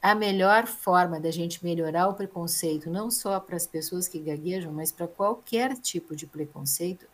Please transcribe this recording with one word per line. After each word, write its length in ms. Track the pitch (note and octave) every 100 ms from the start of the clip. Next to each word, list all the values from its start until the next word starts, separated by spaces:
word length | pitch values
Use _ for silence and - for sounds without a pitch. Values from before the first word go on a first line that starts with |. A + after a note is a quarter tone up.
a 140 | G3 G#3+
melhor 500 | G#3 F#3+ F#3+ G#3+ A#3+
forma 540 | - - F3+ F3+ E3
da 100 | E3
gente 300 | D#3+ E3+ -
melhorar 460 | F3 E3+ D#3+ E3+ F#3+
o 60 |
preconceito, 760 | G3 G3 F3 E3+ - E3 D#3 E3
não 220 | F3+ A3+
só 260 | - G3+ F#3+
pras 260 | - F3 E3
pessoas 400 | D#3+ D#3 F3+ F3
que 120 | E3
gaguejam, 520 | D3+ D3 E3 F#3 E3
mas 180 | D3+ D#3
pra 160 | - E3+
qualquer 720 | - G3 A3 - A#3 B3+ B3+
tipo 400 | - F3 - D3+
de 100 | E3+
preconceito, 800 | D3+ D3+ C#3+ C#3 - F3 F3+ -